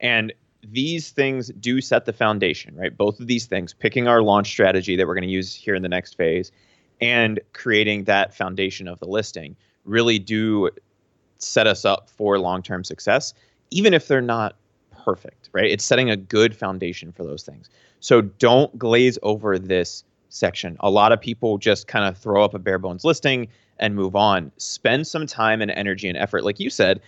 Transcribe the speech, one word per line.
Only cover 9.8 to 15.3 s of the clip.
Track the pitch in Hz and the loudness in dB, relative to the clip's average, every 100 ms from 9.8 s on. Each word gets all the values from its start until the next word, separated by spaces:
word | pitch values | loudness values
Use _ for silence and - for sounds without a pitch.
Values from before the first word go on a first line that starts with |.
really | - 113 117 113 | -4 0 2 0
do | 95 110 110 107 92 - _ _ _ _ _ _ | -2 -2 0 0 -2 -4 _ _ _ _ _ _
set | - - 110 | -4 2 2
us | 98 | 2
up | 104 95 - | 0 -2 -4
for | - 104 101 | -6 0 0
long-term | 90 92 92 92 | 0 -4 -6 -10
success, | 90 - - 123 - - _ _ _ | -10 -8 0 0 0 -12 _ _ _
even | 175 208 | 0 4
if | 165 - | 4 4
they're | 135 | 0
not | 120 117 107 - _ _ _ - | 0 -2 -4 -8 _ _ _ -8
perfect, | - 95 - | -4 -4 -8